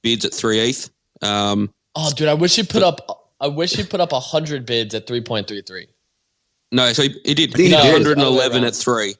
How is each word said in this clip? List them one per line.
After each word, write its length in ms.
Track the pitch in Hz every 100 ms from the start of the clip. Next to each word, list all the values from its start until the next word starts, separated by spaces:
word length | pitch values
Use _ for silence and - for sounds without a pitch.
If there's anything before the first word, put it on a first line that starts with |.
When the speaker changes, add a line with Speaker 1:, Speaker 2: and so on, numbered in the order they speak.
Speaker 1:
bids 220 | 113 113 -
at 80 |
three 260 | - 113 110
eth. 300 | 117 120 - _ _ _
Um, 500 | 104 104 101 104 104 _ _ 151
Speaker 2:
Oh, 140 | 156
dude, 160 | 131 151
I 60 |
wish 240 | 151 175 202
he 60 |
put 180 | 202 220
Speaker 1:
so 80 | 185
Speaker 2:
up, 420 | 160 - - _ _
I 80 | 143
wish 240 | 143 175
he 100 | -
put 180 | 196 190
up 100 | 170
a 80 | 135
hundred 460 | - 156 156 147 120
bids 280 | 117 110
at 140 | 110 -
three 140 | 120
point 260 | 117 113 98
three 140 | 104
three. 260 | - 92 87 _ _ _ _ _ _ _ _
Speaker 1:
No, 180 | 123 123
so 120 | 117
he, 120 | 139 -
he 100 | -
did. 200 | 147 160
Speaker 3:
I 40 | -
think 100 | 180
he 40 |
Speaker 2:
No, 100 | 156
Speaker 3:
did. 60 | 143
Speaker 1:
a 20 |
hundred 240 | 156 147 143
and 100 | 135
eleven 300 | 127 131 123
Speaker 2:
other 40 |
way 40 | 120
Speaker 1:
at 80 | 113
three 400 | - 120 104 101